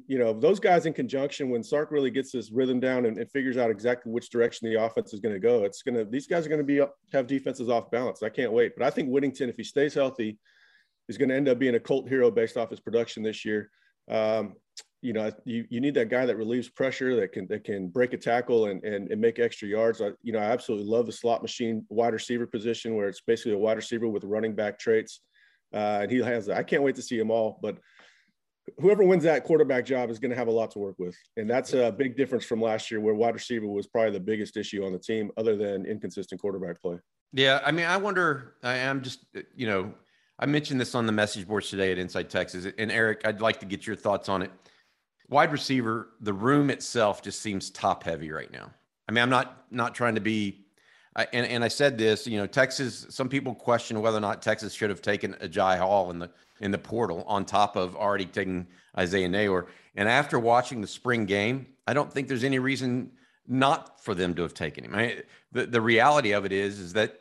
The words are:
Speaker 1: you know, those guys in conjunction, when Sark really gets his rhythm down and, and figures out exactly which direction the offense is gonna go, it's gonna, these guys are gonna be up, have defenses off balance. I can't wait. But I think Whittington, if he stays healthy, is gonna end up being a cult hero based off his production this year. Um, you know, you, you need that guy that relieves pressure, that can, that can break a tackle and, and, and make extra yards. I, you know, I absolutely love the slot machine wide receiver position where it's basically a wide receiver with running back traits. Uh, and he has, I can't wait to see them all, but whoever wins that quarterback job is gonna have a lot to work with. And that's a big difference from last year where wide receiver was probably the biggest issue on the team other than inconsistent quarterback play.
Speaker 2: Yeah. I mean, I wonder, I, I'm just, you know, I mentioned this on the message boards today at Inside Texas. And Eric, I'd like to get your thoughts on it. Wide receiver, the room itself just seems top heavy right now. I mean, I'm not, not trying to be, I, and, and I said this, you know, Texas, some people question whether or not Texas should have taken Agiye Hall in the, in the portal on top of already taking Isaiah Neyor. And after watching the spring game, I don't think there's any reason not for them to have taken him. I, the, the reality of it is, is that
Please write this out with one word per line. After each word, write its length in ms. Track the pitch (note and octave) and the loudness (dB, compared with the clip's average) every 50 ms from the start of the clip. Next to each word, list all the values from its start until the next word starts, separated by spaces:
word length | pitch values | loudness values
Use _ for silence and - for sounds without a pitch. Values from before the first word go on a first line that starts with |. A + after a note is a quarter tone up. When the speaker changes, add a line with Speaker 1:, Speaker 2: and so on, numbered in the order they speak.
| - | -4
Speaker 1:
you 120 | - C3+ B2 | -2 0 2
know, 140 | A#2 A2+ A2 | 2 2 2
those 280 | A2 B2+ E3 G#3 G3 | 4 4 4 4 4
guys 260 | - G3 F3 E3 C#3+ | 4 4 4 4 4
in 60 | D#3+ C#3+ | 2 -2
conjunction, 580 | - C3+ G#2 C#3+ C3+ C#3 C#3+ - - C#3+ B2+ | -2 -4 -2 -2 -2 -2 -4 -4 -4 -2 -2
when 140 | B2 A#2 A2 | -2 -2 -2
Sark 260 | - D3 D3 D#3 D3+ | -2 -2 -2 0 0
really 220 | D3+ C#3+ C#3 B2+ A#2 | 0 0 0 2 0
gets 200 | C3+ C3 - - | -2 -4 -4 -4
his 200 | A#2+ G#2 G#2 A2 | -8 -6 -4 0
rhythm 260 | B2+ B2+ B2+ B2+ B2+ | 0 2 2 2 2
down 280 | B2+ B2+ B2+ B2+ B2 | 0 0 2 2 2
and, 120 | A2 G#2 F#2+ | 0 0 -2
and 100 | A#2 - - | -6 -4 -4
figures 240 | C#3 C3 C3 A#2+ | -2 -2 0 0
out 140 | B2+ A#2+ A2+ | 0 2 0
exactly 420 | G#2+ G2 A2 B2 B2 B2 - A2+ A2+ | 0 0 0 0 0 -2 -4 -4 -4
which 180 | A#2 - - | -4 -4 -2
direction 380 | - A#2 A#2 A#2+ - - A#2 A2+ | 2 2 2 2 0 -2 -4 0
the 100 | A2 A2 | 0 2
offense 320 | A2+ A2+ - A#2+ G#2+ - A2 | 2 0 0 -2 -4 -4 -6
is 60 | G2+ | -4
gonna 180 | A2 A2 G2+ F#2+ | -4 -4 -2 2
go, 240 | G2 A#2 B2 A2+ G2+ | 4 4 4 4 2
it's 180 | G2+ - - - | 0 -2 -4 -6
gonna, 220 | C3 B2 A#2 G#2+ | -2 -2 -2 -2
these 240 | G2+ A#2+ C#3+ C#3 - | -2 -4 -4 -2 -2
guys 180 | F#3 E3+ D#3 | -2 -2 0
are 20 | D3+ | 0
gonna 140 | D#3 D3+ C#3+ | 0 0 0
be 180 | C#3 C#3+ C#3 | 2 4 4
up, 140 | C#3 C#3 - _ _ _ - | 2 2 0 _ _ _ -2
have 140 | C#3 B2 | -2 0
defenses 420 | B2 C#3 C3+ C3+ - - - A#2+ A#2 | 0 -2 -2 -2 -4 -6 -4 -2 0
off 220 | A#2+ A2+ A2+ - | 0 0 0 -2
balance. 320 | A#2 A#2+ B2+ G#2+ - - G#2+ | -2 -2 -2 -2 -4 -4 -6
I 60 | A2 | -6
can't 240 | - C#3 B2+ G#2+ A2 | -2 -2 -2 2 4
wait. 200 | A#2+ A#2 G2 - | 4 2 2 2
But 100 | - A#2+ | 0 0
I 40 | C#3+ | 0
think 180 | - B2 D3 B2+ | 0 0 -2 0
Whittington, 400 | B2+ C#3 C#3+ C3+ B2+ - C#3 A#2+ | 0 0 0 0 -2 -4 -4 -6
if 80 | - | -6
he 80 | - G#2+ | -8 -10
stays 300 | - - C#3 D3 D3 - | -4 0 0 0 2 2
healthy, 440 | C#3+ C#3 C3 - - A2 G#2+ G#2 - _ _ _ _ _ _ _ _ _ _ _ _ _ - | 0 0 0 0 -2 -4 -4 -6 -8 _ _ _ _ _ _ _ _ _ _ _ _ _ -10
is 100 | G#2+ G#2+ | -4 0
gonna 160 | C#3 B2+ C3 | 2 2 2
end 140 | C3+ C#3+ C3+ | 4 4 4
up 100 | B2 A#2+ | 4 4
being 160 | C3+ B2+ A#2 | 4 2 2
a 60 | A2 | 2
cult 280 | - - C#3 B2 B2+ B2 | 2 0 0 0 0 0
hero 220 | C3+ C3 B2 A#2 | 2 4 4 6
based 260 | G2+ A#2 A2+ A2+ - | 6 4 2 2 0
off 140 | A#2+ A2+ - | -2 -4 -4
his 80 | A2+ - | -6 -10
production 460 | - - G#2+ A#2 A#2 - - A2+ G#2+ | -4 0 0 0 0 0 -4 -4 -4
this 200 | A2 G#2 - - | -4 -4 -4 -4
year. 240 | A2 G#2+ G#2 G2+ - _ _ _ _ _ _ _ - | -2 -2 -2 -2 -6 _ _ _ _ _ _ _ -4
Um, 460 | A2 A2 A2 G#2+ A2 A2 G#2 G2 - - _ _ _ - - _ _ _ | 0 0 2 2 2 0 0 -4 -8 -14 _ _ _ -20 -20 _ _ _
you 120 | - B2 G#2+ | -6 -4 -2
know, 200 | A2 G#2+ G#2+ G#2 - - | -2 -2 -4 -4 -8 -8
you, 200 | B2+ A2+ A#2 A2 - | -6 -6 -6 -6 -6
you 120 | A#2+ A#2 | -4 -2
need 140 | C3+ D3 C#3+ | 0 0 2
that 140 | C#3 A#2 G#2+ | 2 2 2
guy 160 | B2+ B2 B2+ | 2 2 2
that 120 | B2 G2+ | 2 0
relieves 320 | A2 A2 A2 A#2+ B2+ A#2+ - | 0 -2 -2 -2 -2 -2 -4
pressure, 480 | _ - C3+ C3 - - C3 B2+ B2 | _ -2 -2 -2 -2 -2 0 0 2
that 160 | A2+ F#2+ F#2 - | 2 0 0 -2
can, 160 | G#2+ F#2+ F#2 | -6 -6 -6
that 160 | G#2+ G#2 - | -6 -6 -6
can 240 | - G#2 G2 F#2 F2+ | -6 -6 -6 -6 -2
break 240 | F2 B2+ B2+ B2 A#2+ | 0 2 2 2 0
a 40 | |
tackle 500 | G#2+ - B2 A#2 B2 B2 - A#2+ A2+ G#2+ | -2 -2 0 0 2 2 2 2 2 2
and, 180 | G2+ F#2+ F#2 - | 2 0 -4 -4
and, 260 | G#2+ G#2 G2+ G#2 - | -4 -4 -4 -4 -4
and 100 | A2 G#2 | -2 2
make 200 | A2+ A#2 A2+ A#2+ | 2 2 2 2
extra 260 | A#2 A2+ - - A2 | 0 0 -2 -4 -6
yards. 340 | G2 G2+ A2 A2+ A2+ A2 A2 | -4 0 2 2 2 2 0
I, 100 | G#2+ G#2 F#2 - - | -2 -4 -4 -6 -6
you 100 | A#2 A2 | -4 -2
know, 60 | A2 | 0
I 60 | G#2 | 0
absolutely 420 | G#2+ B2+ A#2+ - - A2 G2+ G2+ | 0 0 0 -2 -2 -4 -4 -2
love 200 | G#2 A2 A#2+ A#2 | 0 2 2 2
the 60 | G#2+ - | 0 -2
slot 300 | - - A#2 A#2 - A#2 | -2 0 0 0 0 -2
machine 420 | G#2+ - - A#2+ A2+ A2+ G#2+ - - | -6 -6 -4 -2 -2 -2 -4 -6 -4
wide 240 | G#2 A2+ A#2 A#2+ A2 | 0 0 2 2 0
receiver 340 | A2 - - A#2+ A#2 A#2+ | -2 -4 -4 -4 -4 -4
position 480 | A#2 - A2+ G#2 A#2 A2+ - - A#2 A2+ | -4 -6 -4 -2 -4 -4 -4 -4 -4 -2
where 140 | G#2+ G2+ G2+ | -2 -2 -2
it's 140 | F#2+ - - | -4 -2 0
basically 320 | - A#2 A2+ - A#2+ G#2 | 2 2 2 2 0 0
a 40 | G2 | 2
wide 180 | G#2+ A2 A2+ | 2 2 2
receiver 300 | A2 G#2+ - A#2+ A2+ A#2 | 0 -2 -4 -4 -2 -2
with 160 | A2+ G#2 G2 G2+ | -2 -2 -2 -4
running 320 | G2 G#2+ A2 A2+ A2 G#2 | -2 -2 -2 -2 -2 -2
back 240 | G#2 G#2+ G#2 G2+ - | -2 -2 -4 -4 -2
traits. 400 | - A#2 A2 A2 A2 - - - _ _ _ _ _ _ _ _ _ _ - | 2 2 2 2 2 -2 -8 -20 _ _ _ _ _ _ _ _ _ _ -4
Uh, 260 | G#2 G#2 G#2 G#2+ G2+ G#2 | -2 0 0 0 0 0
and 80 | F#2+ B2+ | 0 2
he 60 | B2+ | 2
has, 300 | A2 B2 A#2+ A#2 G2+ G2+ | 2 2 0 -2 -2 -2
I 140 | F#2 A#2 - | -2 -2 0
can't 220 | - - D3+ C#3 | 0 2 2 2
wait 100 | C3+ B2+ | 2 0
to 80 | B2+ B2 | -2 -4
see 160 | - B2 A2 | -4 -2 0
them 140 | A2 A2 A2+ | 0 2 2
all, 260 | A2+ A2 G#2+ - - | 2 2 0 -2 -4
but 180 | G#2 G#2+ - - _ _ _ - - - _ _ _ _ _ _ _ _ _ _ _ - - - | -6 -8 -8 -8 _ _ _ -20 -20 -20 _ _ _ _ _ _ _ _ _ _ _ -18 -4 2
whoever 240 | D3 G3 G#3 G#3 G3 | 4 6 6 8 8
wins 200 | F#3 F#3+ E3+ C#3+ | 6 6 6 6
that 200 | E3 D3+ C3 - | 4 4 4 4
quarterback 400 | - E3 D3+ D3 C3+ C3 B2 A2+ | 4 6 6 6 6 4 2 2
job 240 | A#2+ C3+ B2 B2 A2+ | 0 0 0 0 -2
is 80 | A#2 G#2+ | -4 -4
gonna 160 | B2 B2 B2 | -4 -4 -2
have 100 | B2 A#2+ A2+ | 0 0 2
a 40 | A2+ | 2
lot 180 | A2+ A2 - - | 2 2 0 -4
to 60 | G#2 | -6
work 160 | G2+ G2 F#2 - | -6 -6 -6 -6
with. 180 | F2+ F2 F2+ - _ _ - | -8 -8 -10 -12 _ _ -8
And 140 | A2+ G#2+ A2 | -4 -2 0
that's 220 | A#2+ C3 B2+ - C#3+ | 0 0 0 2 2
a 160 | B2+ A#2+ A2+ | 2 4 2
big 260 | G2+ A2+ C#3 B2+ A2+ | 2 0 -2 -2 0
difference 280 | C3 C3+ - B2+ A2 - | -2 0 0 0 -2 -2
from 160 | - A#2+ A2 | -2 -2 0
last 300 | A2+ A2 A2 A2 - - | 2 2 0 0 -2 -4
year 100 | A2+ G#2+ | -4 0
where 140 | G#2+ A2 G#2+ | 2 2 4
wide 200 | G#2+ A#2 A#2 A2 | 4 4 2 0
receiver 320 | A2 - - A#2+ A2+ G#2+ | -2 -4 -4 -4 -4 -2
was 200 | G#2 G2+ G2+ F#2+ | -4 -4 -4 -4
probably 260 | - - A#2 A2+ G#2+ G2+ | -2 0 2 2 2 0
the 80 | F#2+ | -2
biggest 360 | F2+ A2 A2 G#2+ G2+ - - | -2 -2 -2 -2 -4 -6 -6
issue 280 | G#2+ G2+ - - G2 F#2+ | -6 -6 -6 -4 -4 -4
on 80 | F#2+ F#2 | -4 -4
the 60 | F2+ | -6
team 320 | - - A2+ A2 G#2+ G2 - | -4 -4 -4 -2 -4 -4 -4
other 200 | A2 A2 A2+ G#2+ | -2 0 0 0
than 280 | G2+ G#2+ G2+ G2+ F#2+ - | 0 0 -2 -4 -4 -4
inconsistent 560 | - G#2+ G#2 - F#2 - G2+ F#2 - G2 F2+ | -6 -6 -6 -8 -8 -8 -8 -10 -10 -8 -8
quarterback 400 | - G2+ F#2+ F#2 F#2 F2 E2+ - | -6 -6 -6 -6 -6 -8 -8 -8
play. 180 | - F2+ F2 F2 - _ _ _ _ _ - | -8 -8 -8 -8 -12 _ _ _ _ _ 0
Speaker 2:
Yeah. 280 | C3 C3+ C3+ C3+ C#3+ C#3 | 2 4 4 4 4 2
I 80 | C#3+ D#3 | 0 0
mean, 140 | E3+ E3+ | 0 0
I 100 | E3+ F#3 | 0 0
wonder, 580 | G3 G3 G#3 G3 F#3 F3 D#3+ C#3+ C3+ B2+ - - _ B2 | 0 0 0 0 0 2 0 0 -2 -6 -16 -14 _ -4
I, 120 | B2 B2+ | -4 -2
I'm 280 | B2+ C3 C3+ C#3 C3+ B2+ | -2 -2 -2 -2 -4 -6
just, 220 | B2+ - - _ _ - G2+ - _ _ | -8 -12 -14 _ _ -14 -14 -14 _ _
you 100 | - B2 | -6 -2
know, 260 | A2 G2+ F#2+ F#2 G#2 - - _ _ _ _ _ _ _ - | 0 0 0 0 -4 -8 -16 _ _ _ _ _ _ _ -4
I 80 | B2 | -2
mentioned 340 | C#3 D3 D3+ D3+ D3 C#3 B2+ | 0 0 0 0 0 -2 -2
this 140 | A#2+ - - | -2 0 0
on 120 | B2 A2+ | 0 0
the 60 | A2 G#2+ | 2 2
message 340 | G#2+ G#2 G#2 - G#2+ F2+ | 2 2 2 0 -4 -6
boards 240 | F#2 G#2+ G2 - - | -4 -4 -4 -4 -2
today 220 | G2+ G2 F#2+ F#2+ F#2 | -2 0 0 2 0
at 60 | F2+ | 0
Inside 320 | F2+ F2 - F#2 E2+ - | -2 -4 -4 -6 -6 -4
Texas. 360 | - F#2+ F#2 - - F#2 F2+ G2 - - | -2 -4 -4 -4 -6 -10 -10 -8 -6 -4
And 140 | A2+ A2 G2+ | -4 -2 0
Eric, 300 | A2+ A2+ A2 G#2+ - - | 2 2 2 0 0 -2
I'd 160 | A2 G#2+ G2 | -4 -2 0
like 180 | A2 A2 G#2+ - | 0 0 0 0
to 60 | G#2 | -4
get 200 | F#2+ G2 - - | -8 -8 -8 -6
your 100 | A2 G2+ | -6 -8
thoughts 320 | - - G#2 G2+ F#2+ - - | -2 0 0 0 0 0 -2
on 140 | G2 F#2 F#2 | -2 -2 -2
it. 80 | F#2+ - - _ _ _ _ _ _ _ _ _ _ _ _ _ - | -4 -10 -16 _ _ _ _ _ _ _ _ _ _ _ _ _ 0
Wide 240 | B2+ D3 E3 E3 D3 | 4 4 4 4 2
receiver, 560 | - - - C3+ C3 A2+ A2+ A2+ A2+ - - _ - | -2 -2 0 0 0 0 0 -2 -4 -6 -10 _ -8
the 120 | G#2+ G#2 G2 | -4 -4 -4
room 360 | F#2+ A2 B2+ C#3+ D3 C#3+ C#3 | 0 2 4 4 4 4 2
itself 540 | A#2 - - - - A#2+ A2 G#2 F#2+ - - | 0 -2 -6 -4 0 2 2 2 2 0 -6
just 180 | G2+ - - | -12 -10 -8
seems 300 | - A2 G2 F#2 - - | -6 -4 -4 -4 -6 -8
top 340 | - - - G2 F2+ - - | -6 -2 0 0 0 0 -2
heavy 260 | F2+ E2 D2+ D#2+ D2+ | -6 -6 -6 -6 -8
right 220 | D#2 D2+ A#1+ - B1 | -8 -8 -10 -12 -14
now. 180 | A1+ G#1 - - _ _ _ _ _ _ - | -16 -16 -18 -20 _ _ _ _ _ _ -2
I 40 | A2 | 2
mean, 100 | A#2+ A#2+ | 2 4
I'm 80 | B2+ | 4
not, 340 | C3 B2 C3 - - - - - | 4 2 2 0 -6 -20 -18 -8
not 240 | A#2 B2 A#2 A#2+ A#2 | -4 -4 -4 -4 -2
trying 200 | - B2 A#2 A2 | -2 0 0 0
to 40 | A2 | 0
be, 460 | F#2+ A2 A2 G#2+ G#2 G2 - - - _ _ _ _ _ _ _ _ _ - | 0 0 0 0 -2 -2 -6 -8 -16 _ _ _ _ _ _ _ _ _ -4
I, 100 | - A2+ - - | -4 -4 -2 -2
and, 140 | A#2+ A#2+ | -2 -2
and 180 | - B2 A#2 A#2 | -2 0 0 0
I 40 | A2 | 0
said 280 | - - C#3+ C#3 B2+ | 2 2 2 2 2
this, 300 | A2 A2 A2 G#2+ - - | 2 2 2 2 2 0
you 120 | B2 A2 G#2 | -4 -4 -2
know, 80 | G2+ | -2
Texas, 600 | F#2+ - C3+ C3 B2+ - - C3+ A#2+ G#2+ - - - | 0 2 2 2 2 0 -4 -6 -6 -6 -10 -14 -10
some 180 | - - C3 B2+ | -6 -6 -4 -2
people 260 | C#3 C#3 C3 B2+ G#2+ | -4 -4 -4 -6 -8
question 460 | - - A#2+ A#2+ A2+ - - A#2 G#2+ | -4 0 0 0 0 0 -2 -4 -2
whether 180 | G#2+ A2+ A2 G#2+ | 0 0 0 0
or 20 | |
not 220 | G#2 G2+ A2 - - | 0 -2 -4 -2 -2
Texas 320 | A2 G#2+ - A2 G2 - | -2 -2 -2 -4 -8 -6
should 160 | - A2 G#2 | -4 -4 -4
have 100 | F#2+ - | -4 -2
taken 340 | - G#2 G#2 G2+ - G2 - | -2 -2 -2 0 -2 -6 -8
Agiye 440 | - G2+ F2 D#2+ G2+ F#2+ F#2+ F#2 F2 | -8 -10 -6 -2 0 2 2 2 2
Hall 320 | F#2 F#2 G#2 G2 F2+ F2+ | 2 2 2 2 0 0
in 80 | F2 E2+ | -4 -8
the, 120 | F2 - - _ _ _ _ - | -10 -12 -14 _ _ _ _ -6
in 100 | G#2+ G2+ | -4 -2
the 80 | G2 F#2 | -2 -4
portal 460 | - - A2 A#2 A2+ F#2 E2 F2+ - | -4 -4 -4 -2 -2 -2 -2 -4 -4
on 180 | - G#2 G2+ F#2+ | -2 -2 -2 -2
top 320 | - G2 G2+ G#2 G2+ - | 0 2 2 4 4 2
of 200 | G2+ F#2 F2+ F2+ | 0 -2 -2 -2
already 300 | D#2 G#2 G2+ G2+ G2 F#2+ | -2 -2 0 0 -2 -2
taking 400 | E2+ - G2+ G2 F#2 F#2 F2+ F2+ - - - _ _ - F2+ | -4 -4 -4 -4 -2 -4 -6 -6 -8 -14 -20 _ _ -4 -2
Isaiah 300 | F#2 E2+ F#2+ G2 F#2 F2 | -2 0 2 2 2 2
Neyor. 380 | F#2 G#2 G#2+ G2+ F#2 F2+ F2 - - - - _ - | 2 2 2 2 2 0 -2 -4 -12 -20 -20 _ -4
And 120 | G#2 G2+ A2 | -2 2 4
after 300 | B2 C#3 D3 D3 D#3+ B2+ | 4 4 2 2 0 0
watching 420 | A2+ A#2 A#2 B2+ B2 - C3 A2+ | 2 4 4 4 2 0 -4 -8
the 60 | G2 | -8
spring 380 | - - - - B2+ A#2+ A#2 G#2+ | -8 -10 -6 -2 -2 0 0 0
game, 420 | F#2 G2 G2+ G2+ A2+ C3 C3+ B2+ - - _ - | 0 2 2 2 0 -2 -4 -6 -12 -20 _ -4
I 60 | G#2+ B2 | -2 -2
don't 180 | C#3+ C#3+ - - | -2 -2 -2 -4
think 160 | C#3+ C3+ A2+ | -6 -4 -2
there's 160 | C3+ A#2 B2+ | -2 -2 0
any 140 | C#3 C3+ C3 | 0 0 0
reason 540 | B2+ C3+ C3+ A#2 C3 B2 B2 B2+ - - - _ _ _ _ _ _ - | 0 0 -2 -2 -2 -2 -2 -2 -4 -6 -12 _ _ _ _ _ _ -2
not 540 | B2+ C3 C3+ C#3 D#3+ - - - - _ - | 0 2 4 4 2 2 -2 -8 -20 _ -6
for 100 | A#2 G2+ | -4 -2
them 200 | F2 F#2 F2 E2+ | 0 0 0 0
to 80 | E2+ E2+ | -2 -4
have 120 | D2+ - | -4 -4
taken 300 | - E2 D2+ - - A#1+ | -6 -6 -6 -8 -10 -12
him. 100 | A#1 F2 | -6 -2
I, 280 | G#2 A#2 A#2+ G2 E2 - - - - _ _ - | -2 -2 -2 -2 -6 -10 -16 -20 -20 _ _ -4
the, 140 | A#2+ A2+ | -4 -2
the 140 | - A#2+ A#2 | 0 0 2
reality 520 | A2 A#2 A2+ A2 A#2+ D3 D3 D3+ C3 G#2 G2+ | 4 4 6 6 8 6 6 6 4 2 2
of 120 | G2+ G2 | 2 0
it 80 | F#2+ F#2+ | 0 0
is, 260 | G2 G2+ G2+ G2+ G2+ | 0 0 -2 -4 -6
is 140 | F2+ E2+ F2 | -10 -4 0
that 260 | G#2+ A2 - - - | 0 0 0 -2 -8